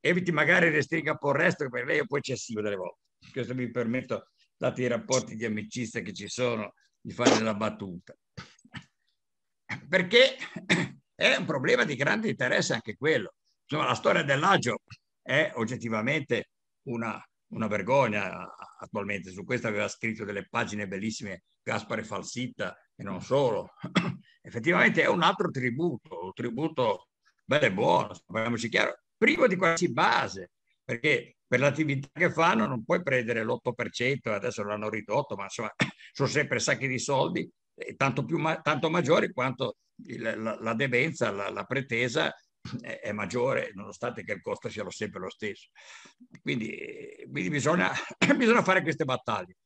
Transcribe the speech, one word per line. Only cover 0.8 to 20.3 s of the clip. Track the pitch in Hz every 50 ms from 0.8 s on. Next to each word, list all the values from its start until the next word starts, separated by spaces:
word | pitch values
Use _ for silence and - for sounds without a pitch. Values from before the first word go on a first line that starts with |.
| 127 - 160 160 143 151
un | 147
po' | - - 143
il | 135
resto, | 139 170 180 - - 147
perché | 127 120 123 123
lei | 143 156
è | 151
un | 143
po' | - 139
eccessivo | 143 - - 127 - - - 113 107
delle | 104 104 101
volte. | 95 90 87 - _ _ _ _ _ - -
Questo | - 135 120 123 127
mi | 127 127 120
permetto, | 120 123 117 110 120 127 123 - 120 98 - _ _ _ _ _ _
dati | _ - 127 - 123 127
i |
rapporti | 123 120 110 110 120 131 127 117 - 120
di | 110 117
amicizia | 110 107 107 110 107 - 123 117 110 - 117
che | 90 98 92
ci | 87 101
sono, | 98 - - 127 120 117 110 104 87 _ _ _ _ _ _
di | _ -
fare | 90 - 120 117 113 110
la | 110 110 107
battuta. | 101 107 104 107 - 101 95 87 87 _ - - _ _ _ _ - - - - _ _ - - - - _ _ _ _ _ _ _ _ _ _ _ _ _ _ _ _ - - - - -
Perché | 175 185 175 180 220 240 262 269 -
<coughs> | - - - - 175 - - 175 180 - - - - _ _ _
è | - - 226 277
un | 269 185
problema | - 151 135 127 - 123 - -
di | - 139
grande | 117 143 147 208 226 220 202
interesse | 117 - 127 127 151 - 135 - 131
anche | 113 - 113 101
quello. | _ 131 156 156 123 95 82 _ _ _ _ _ _ _
Insomma, | - 147 156 139
la | 123 123
storia | 110 - - 180 170
dell'agio | 160 139 139 143 160 196 196 147 117 120 107 - _ _ - _ _ _ _ _ _
è | - 127 147 160 - -
oggettivamente | 120 113 113 131 110 113 117 113 107 107 131 151 156 135 - 120 104 - _ _ _ _ _ _ _ _
una, | - 117 117 117 113 107 - - _ _ _ _ _ 113
una | 113 110
vergogna | 104 104 104 95 107 131 139 131 113 107 101 98 92 87 87 90 - - - - - -
attualmente. | - 95 90 - 107 98 101 104 98 - 92
Su | 92 95 90
questo | 87 127 120 -
aveva | 113 104 101 104
scritto | 104 - - - 113 110 107 110
delle | 98